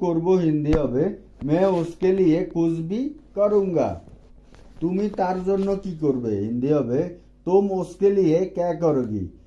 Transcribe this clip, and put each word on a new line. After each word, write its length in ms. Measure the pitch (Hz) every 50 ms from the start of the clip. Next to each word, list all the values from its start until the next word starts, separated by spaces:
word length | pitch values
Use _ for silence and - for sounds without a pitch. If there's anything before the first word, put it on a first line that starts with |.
| 185
করব, 220 | 175 165 165 165 180 190 180 170
হিন্দি 280 | 160 151 151 147 147 156 156
হবে 220 | 143 120 120 131 160 202 208 - - - - - - 139
"मैं 180 | 151 175 190 196 185 170
उसके 280 | 160 170 - - 185 185 190 190
लिए 200 | 190 160 156 170 185 - -
कुछ 180 | 170 170 165 165 165 160 165
भी 120 | 202 233 269 302 - - - - - 190
करूँगा"। 520 | 208 208 208 208 196 190 170 151 123 104 87 85 - - - - - - - - - - - - - - - -
তুমি 240 | 156 170 180 196 208 208 - -
তার 180 | 185 180 185 185 185
জন্য 220 | 190 196 190 196 196 196 190 -
কি 100 | 190 170 156
করবে, 340 | 156 143 131 123 120 113 104 98 101
হিন্দি 240 | 110 120 123 127 143 151 147
হবে 220 | 123 113 123 143 170 175 - - - - - _ -
"तुम 180 | 165 180 196 202 196 190 190
उसके 280 | 170 - - - 196 202
लिए 280 | 202 196 185 160 156 175 185 180 -
क्या 160 | 170 170 175 165
करोगी"। 500 | 156 170 160 147 131 120 104 107 101 90 85 - - -